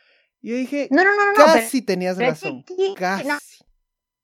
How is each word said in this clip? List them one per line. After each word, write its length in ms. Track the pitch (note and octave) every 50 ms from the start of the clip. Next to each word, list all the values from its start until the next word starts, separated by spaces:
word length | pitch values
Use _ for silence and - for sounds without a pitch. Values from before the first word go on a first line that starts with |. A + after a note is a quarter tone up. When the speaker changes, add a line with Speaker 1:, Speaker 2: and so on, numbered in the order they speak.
| _ _ _ _ _ _ _ _
Speaker 1:
Y 80 | - G#3
yo 40 | A#3
dije, 320 | B3+ C4 A#3+ C#4+ C#4+ C4 -
Speaker 2:
No, 120 | C4 D#4+ F#4
no, 80 | G4 G4+
no, 100 | G#4 G4+
no, 40 | G4+ G4+
pero, 100 | G#4 D4+
Speaker 1:
"Casi 340 | D#4+ D#4+ A#3+ A3 - - B3+
tenías 360 | - - F#3 F3+ F3+ F#3 F#3
Speaker 2:
pero 140 | F#3 - -
es 80 | D#3+ D#3+
que 60 | -
Speaker 1:
razón, 120 | - - B3 -
Speaker 2:
aquí, 240 | - F#4 F#4 F#4+ G4
no, 60 | G4
Speaker 1:
casi". 300 | - - F3+ G3 G3 B3+ C#4+ D4 - - - - _ _ _ _ _ _ _ _ _ _ _ _ _